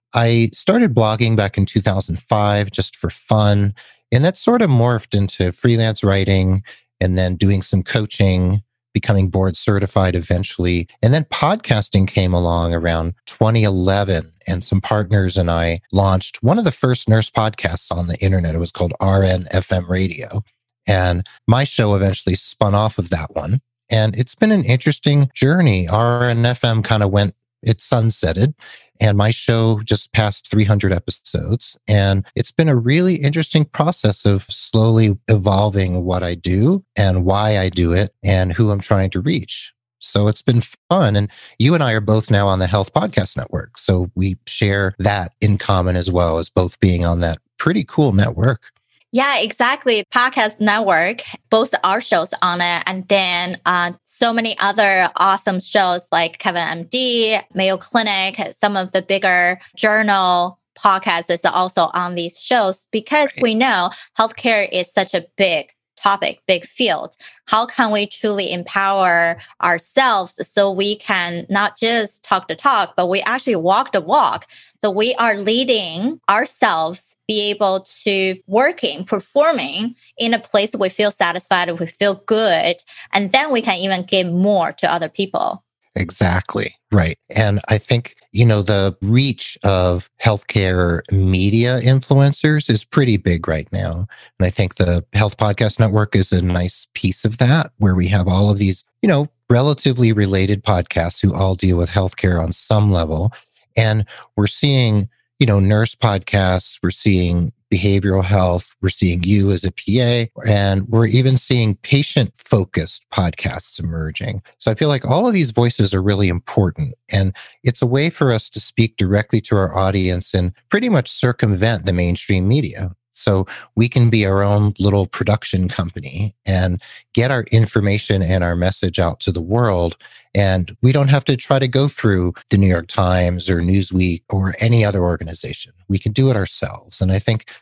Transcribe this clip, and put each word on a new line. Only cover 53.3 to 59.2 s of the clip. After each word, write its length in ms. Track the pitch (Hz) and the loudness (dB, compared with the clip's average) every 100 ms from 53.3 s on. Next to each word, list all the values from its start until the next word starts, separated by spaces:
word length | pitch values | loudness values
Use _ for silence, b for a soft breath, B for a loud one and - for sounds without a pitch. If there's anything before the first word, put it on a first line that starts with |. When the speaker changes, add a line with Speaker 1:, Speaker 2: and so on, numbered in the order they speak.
| 175 180 - 170 | -2 -4 -4 -2
Speaker 2:
uh, 280 | 180 175 180 - | 0 -2 -6 -12
so 260 | - 233 | -2 0
many 240 | 233 226 - | 0 -2 -2
other 500 | 202 208 202 185 175 - | -2 2 2 2 0 2
awesome 440 | 196 196 202 185 | 2 0 -2 -4
shows 480 | - 208 180 180 - | -2 0 0 -2 -2
like 260 | 170 165 - | -2 -2 -4
Kevin 240 | 196 175 | -4 -4
M 220 | 156 170 | -4 -6
D, 560 | 170 254 254 233 220 214 - 185 | -6 -4 -2 0 0 -2 -4 -4
Mayo 200 | 190 190 | -2 -2
Clinic, 640 | - 233 214 190 190 202 170 | -4 -2 -2 -2 -4 -6 -10
some 240 | - 208 196 | -4 -4 -2
of 140 | 185 | -4
the 100 | 190 | -4
bigger 580 | 170 196 | -2 -2